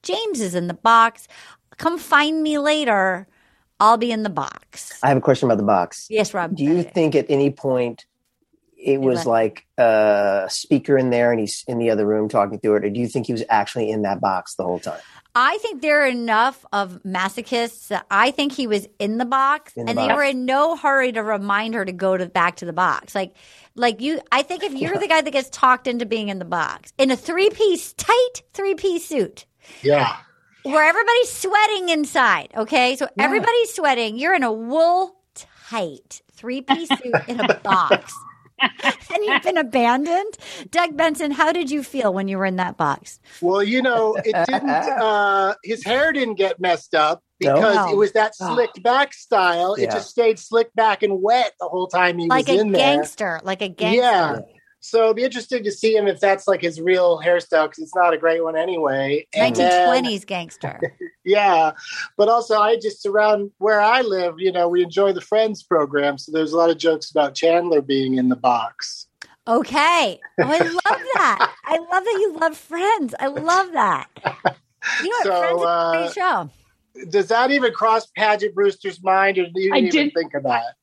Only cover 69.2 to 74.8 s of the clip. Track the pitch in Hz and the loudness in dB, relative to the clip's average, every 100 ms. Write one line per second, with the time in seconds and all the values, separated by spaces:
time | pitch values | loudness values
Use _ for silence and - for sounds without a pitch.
69.2 | - _ - 233 269 285 302 339 247 170 | -20 _ -2 0 0 0 2 2 0 -4
70.2 | - - 254 311 339 339 381 427 508 508 | -14 -4 0 2 0 0 -2 -2 -2 0
71.2 | 311 208 240 - - 320 339 359 381 403 | 2 2 -2 -4 -6 -4 -2 -2 0 0
72.2 | 415 320 320 311 - 339 381 440 262 - | -2 0 -4 -4 -12 -4 0 0 -2 -4
73.2 | 277 285 311 359 381 320 208 147 139 - | -6 -4 0 0 0 0 0 0 -6 -8
74.2 | - - - - _ _ | -8 -2 -4 -4 _ _